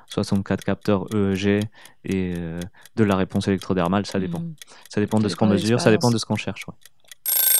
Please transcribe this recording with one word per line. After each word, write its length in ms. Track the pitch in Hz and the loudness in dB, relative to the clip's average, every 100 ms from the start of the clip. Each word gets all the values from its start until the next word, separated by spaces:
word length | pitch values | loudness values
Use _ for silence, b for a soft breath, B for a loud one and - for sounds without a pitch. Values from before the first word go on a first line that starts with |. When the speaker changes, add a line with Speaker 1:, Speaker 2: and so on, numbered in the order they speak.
| - | -8
Speaker 1:
soixante-quatre 560 | - 101 98 98 95 | -4 -2 -2 0 -2
capteurs 400 | - 98 - 98 92 | -2 -2 0 0 0
E 200 | 110 98 | 0 0
E 20 | 95 | 0
G 240 | 101 101 107 b b b - | 2 2 0 b b b -4
et, 280 | 95 92 87 | -2 -2 -4
euh, 240 | 82 85 87 b b - | -6 -8 -10 b b -2
de 80 | |
la 140 | 104 95 | 0 0
réponse 320 | 92 101 101 | 0 -2 0
électrodermale, 560 | 95 - 92 87 98 98 | -2 0 0 2 0 -2
ça 160 | 104 | -4
dépend. 180 | 90 85 | -4 -6
Speaker 2:
Mhm. 160 | 85 156 b b b | -8 -12 b b b
Speaker 1:
Ça 140 | - | -4
dépend 160 | 101 110 | 0 2
de 60 | |
Speaker 2:
Ça 60 | 110 | 0
Speaker 1:
ce 40 | - | 2
qu'on 120 | 104 | 2
Speaker 2:
dépend 80 | 95 | 4
de 40 | |
Speaker 1:
mesure, 200 | 104 117 | 2 4
ça 100 | 117 | 6
dépend 160 | 107 120 | 6 4
Speaker 2:
l'expérience. 60 | |
Speaker 1:
de 40 | 113 | 0
ce 60 | - | -2
qu'on 100 | 107 | -4
cherche, 280 | - - - | -4 -10 -14
ouais. 60 | - - - - - - - - - | -16 -20 -20 -20 -12 -4 0 2 2